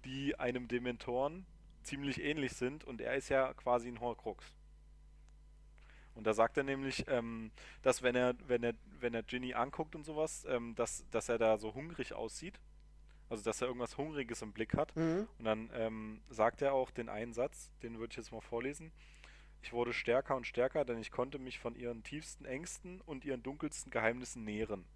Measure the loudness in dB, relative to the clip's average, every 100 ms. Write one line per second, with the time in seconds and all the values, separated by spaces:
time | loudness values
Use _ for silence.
0 | -6 -2 -2 0 0 0 0 0 0 -4
1 | -2 0 0 -2 -14 -20 -20 -16 -8 -4
2 | -2 0 0 0 0 0 -2 -2 -10 -6
3 | 0 -2 4 4 4 0 4 4 2 -4
4 | -4 -4 -6 -8 -12 -20 -20 -20 -20 -20
5 | -20 -20 -20 -20 -20 -20 -20 -20 -20 -20
6 | -18 0 2 6 6 4 0 0 -2 -2
7 | 0 0 0 -6 -10 -12 -18 2 4 6
8 | 4 6 4 2 2 2 2 -2 -10 -4
9 | -2 -2 -2 -4 -2 0 0 -2 -6 -8
10 | -8 -2 -2 -2 -2 -2 -2 -2 -2 -2
11 | -2 -2 0 6 6 6 2 -6 -8 -6
12 | -6 -4 -6 -8 -10 -12 -20 -20 -20 -20
13 | -20 -20 -8 -2 0 2 0 0 -2 -2
14 | -2 -2 -4 -4 -6 -4 2 4 2 2
15 | 2 2 -2 -2 2 2 0 -2 -2 -2
16 | -8 -12 -12 6 6 6 2 4 2 -2
17 | -4 -4 -4 0 -2 -2 -18 -12 -10 -6
18 | -6 -8 -10 -12 -6 -4 -4 -6 -14 -18
19 | -20 -20 -20 -20 -20 -16 -4 0 2 2
20 | 4 4 4 -2 0 2 4 4 0 0
21 | -2 -2 -2 -2 -8 -6 -6 -4 -6 -6
22 | -8 -8 -10 -14 -8 -6 -6 -10 -12 -14
23 | -10 -8 -4 -4 -4 -4 -4 -4 -2 4
24 | 4 2 -6 -8 -4 -2 -2 -2 -8